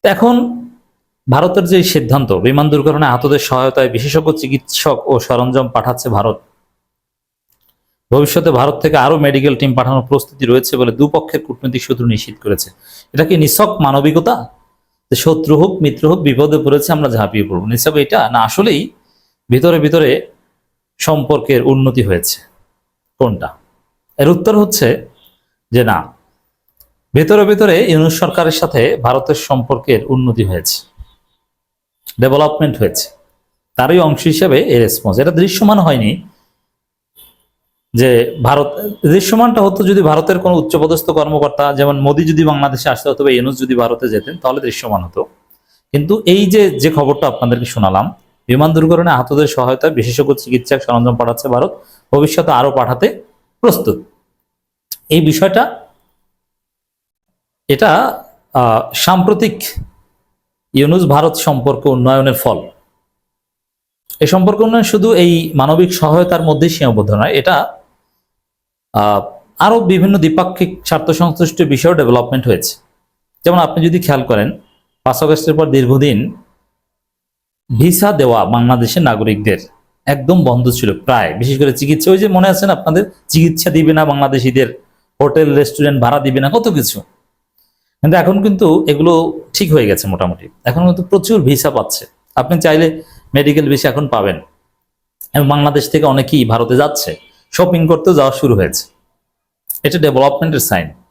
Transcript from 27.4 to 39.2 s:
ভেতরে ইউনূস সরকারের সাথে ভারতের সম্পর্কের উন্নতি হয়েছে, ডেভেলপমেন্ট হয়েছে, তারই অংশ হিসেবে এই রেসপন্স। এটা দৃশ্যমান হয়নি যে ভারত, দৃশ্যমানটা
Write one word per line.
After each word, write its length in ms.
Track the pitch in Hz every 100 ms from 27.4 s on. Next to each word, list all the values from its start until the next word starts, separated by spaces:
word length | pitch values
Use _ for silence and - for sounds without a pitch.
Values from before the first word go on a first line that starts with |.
ভেতরে 320 | 202 208 208 170 240
ইউনূস 240 | 156 160 160
সরকারের 380 | 175 - 160 156
সাথে 360 | 170 135 120 -
ভারতের 380 | 120 131 135
সম্পর্কের 680 | 147 - 135 120 120 - 113 -
উন্নতি 380 | 131 127 113
হয়েছে, 320 | 98 90 - - _ _ - _ _ _ _ _ _ _ _ _ - -
ডেভেলপমেন্ট 580 | 131 139 151 - 151 -
হয়েছে, 320 | 104 - - _ _ _ _ _ _ -
তারই 220 | 127 180
অংশ 240 | 156 143
হিসেবে 340 | 165 - 185 135
এই 160 | 233 123
রেসপন্স। 400 | 110 - 107 90
এটা 120 | 147
দৃশ্যমান 480 | 165 185 - 214 208
হয়নি 440 | 170 131 107 151 - _ _ _ _ _ _ _ _ _ _ _ _ _ _ _ _
যে 160 | 117 127 117 123 -
ভারত, 260 | 120 143 143 - 104 101
দৃশ্যমানটা 580 | 147 180